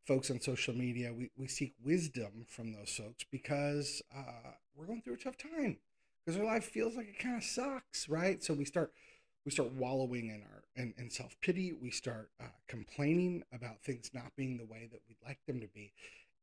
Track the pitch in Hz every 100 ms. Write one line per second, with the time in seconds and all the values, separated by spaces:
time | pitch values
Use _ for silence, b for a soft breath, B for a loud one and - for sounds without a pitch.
0 | - 131 - 123 - 123 - 120 123 120
1 | 120 117 123 - 131 - 135 - 123 175
2 | 160 127 104 107 117 - 113 107 101 -
3 | 107 120 - 135 - 143 143 147 139 -
4 | - 139 131 120 120 - _ 139 165 226
5 | 247 240 269 254 302 320 254 - _ _
6 | _ _ - 170 214 220 - 220 226 233
7 | 214 202 247 240 - - 269 269 - -
8 | - 156 185 190 - 147 139 175 151 B
9 | B B B B - 139 127 131 123 135
10 | 127 123 113 107 104 101 - - 120 -
11 | 117 - 123 - - 180 185 165 123 -
12 | - 110 107 _ 120 - - 117 107 -
13 | 143 170 180 175 - 123 117 113 - 123
14 | - 127 117 - 131 123 113 113 113 113
15 | _ 113 120 135 - 127 107 - 104 B
16 | B B B _